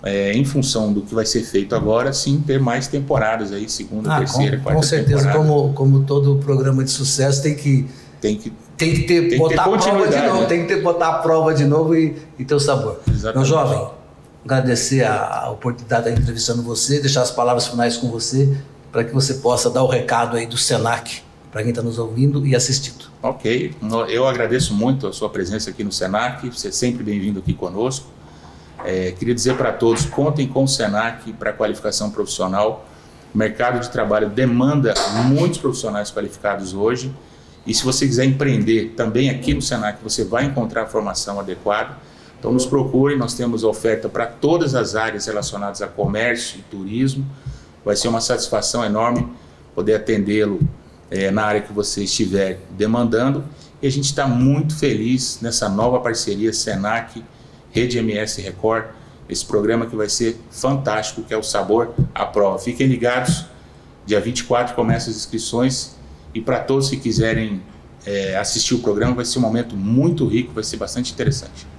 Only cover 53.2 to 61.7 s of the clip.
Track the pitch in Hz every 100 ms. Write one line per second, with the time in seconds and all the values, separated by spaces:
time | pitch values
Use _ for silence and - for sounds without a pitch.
53.2 | 131 143 - - - - 139 139 135 -
54.2 | 139 120 131 151 - - 143 110 113 127
55.2 | - - 117 - 107 98 117 123 120 113
56.2 | - 101 110 107 - 98 101 113 - 117
57.2 | 113 - - - - 110 123 120 110 104
58.2 | 107 - 95 90 110 110 - - - -
59.2 | - - - 104 104 117 117 110 104 -
60.2 | 117 117 - - 131 135 127 107 - -
61.2 | 113 110 104 104 92